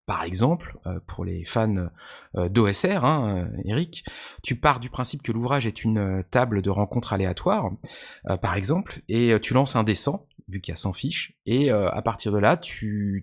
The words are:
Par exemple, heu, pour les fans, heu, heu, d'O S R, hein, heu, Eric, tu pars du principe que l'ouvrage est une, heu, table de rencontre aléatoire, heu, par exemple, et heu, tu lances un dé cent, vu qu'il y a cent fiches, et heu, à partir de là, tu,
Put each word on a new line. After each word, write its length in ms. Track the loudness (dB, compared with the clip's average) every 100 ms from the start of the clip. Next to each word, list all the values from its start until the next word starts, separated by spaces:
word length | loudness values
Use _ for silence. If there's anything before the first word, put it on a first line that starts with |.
| -6
Par 180 | -4
exemple, 540 | -2 2 2 2 -4 -12 -8
heu, 120 | -8 -10
pour 180 | -8
les 220 | -6 -6 -4
fans, 300 | 0 2 0
heu, 140 | -2 -8 -20 -20 -8 -2
heu, 140 | 0
d'O 180 | 4 4
S 180 | 4 2
R, 200 | 4 2
hein, 400 | 2 0 -2 -4
heu, 160 | -6 -2
Eric, 380 | -2 -2 -8 -14 -16 -18 -10
tu 140 | -6 0
pars 240 | 2 2
du 100 | -2
principe 320 | -6 -4 -4
que 100 | -4
l'ouvrage 360 | -2 0 0 -2
est 160 | -2
une, 160 | 0 0
heu, 240 | 0 -2 0
table 300 | 0 2 2
de 60 | 0
rencontre 420 | 0 0 -2 -2
aléatoire, 580 | 0 0 0 0 0 -2 -6 -14 -18 -20 -12 -6
heu, 100 | -2
par 180 | 0 0
exemple, 460 | 0 -2 -2 -10 -2
et 260 | 2 4
heu, 60 | 4
tu 140 | 4
lances 220 | 2 4 2
un 80 |
dé 100 | 4
cent, 320 | 4 2 0 _ _ -12
vu 140 | -10
qu'il 100 | -6
y 20 |
a 40 | -4
cent 160 | -4
fiches, 440 | -4 -6 -6 -8 _ -2
et 260 | 2 4
heu, 240 | 4 2 0
à 60 |
partir 300 | -2 -2 0
de 80 | 4
là, 180 | 4 4
tu, 640 | -2 -6 -4 -2 -2 -4